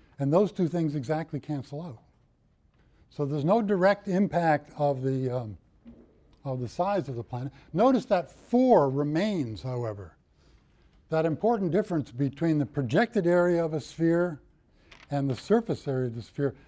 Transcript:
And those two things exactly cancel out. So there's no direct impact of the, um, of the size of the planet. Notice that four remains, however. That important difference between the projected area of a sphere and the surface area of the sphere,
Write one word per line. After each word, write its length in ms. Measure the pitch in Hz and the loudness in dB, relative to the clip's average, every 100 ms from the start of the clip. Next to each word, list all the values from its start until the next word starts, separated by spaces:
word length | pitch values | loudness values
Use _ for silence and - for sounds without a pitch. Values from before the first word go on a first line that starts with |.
| _ - | _ -6
And 120 | 139 | 0
those 200 | 165 208 | 2 2
two 160 | - 165 | 0 -2
things 260 | 170 160 | 0 -2
exactly 460 | 147 120 156 160 143 | -4 -4 -4 -4 -8
cancel 420 | - 143 123 143 | -6 -8 -8 -12
out. 160 | 175 110 _ _ _ _ _ _ _ _ _ _ _ | -12 -16 _ _ _ _ _ _ _ _ _ _ _
So 160 | - 143 | -6 -4
there's 180 | 151 | -2
no 200 | 151 226 | 2 2
direct 440 | 208 190 185 196 202 | 2 2 4 2 0
impact 640 | 180 190 170 165 143 - - | 0 0 2 2 0 -2 -2
of 240 | 147 131 | -2 0
the, 280 | 135 135 131 | -2 -2 -2
um, 280 | 127 110 98 _ _ - - - _ _ _ 139 | -4 -6 -12 _ _ -20 -20 -20 _ _ _ -8
of 160 | 131 | -6
the 60 | 120 | -6
size 400 | - 185 202 143 | -4 -2 -2 -4
of 60 | 117 | -8
the 80 | |
planet. 280 | - 127 139 - - | -8 -8 -10 -12 -6
Notice 320 | 160 247 254 - | 2 4 4 2
that 240 | 185 - | -2 -2
four 600 | - - 240 254 202 139 | -12 -2 2 6 6 6
remains, 720 | 135 147 156 214 190 120 107 | 2 0 0 0 -2 -4 -6
however. 520 | 131 123 117 101 85 - _ _ _ _ _ _ _ _ - | -8 -6 -6 -8 -14 -20 _ _ _ _ _ _ _ _ -4
That 160 | 160 165 | -2 0
important 460 | 147 220 226 180 | 0 0 0 0
difference 400 | 175 196 165 - | 0 0 -2 -4
between 480 | 120 143 - 165 151 | -4 -4 0 0 0
the 60 | 139 | 0
projected 600 | - 123 151 233 214 170 | -2 0 0 2 0 2
area 400 | 175 175 170 165 | 2 2 2 0
of 80 | |
a 80 | 156 | -4
sphere 580 | - - 165 170 175 147 - _ _ _ _ - - | -8 -2 2 2 0 -4 -16 _ _ _ _ -20 -6
and 180 | 143 139 | -4 -2
the 80 | 120 | -2
surface 520 | - 220 226 147 147 | 0 0 0 -6 -4
area 200 | 131 127 | -4 -4
of 80 | 117 | -6
the 60 | |
sphere, 320 | - - 139 - | -10 -4 -4 -4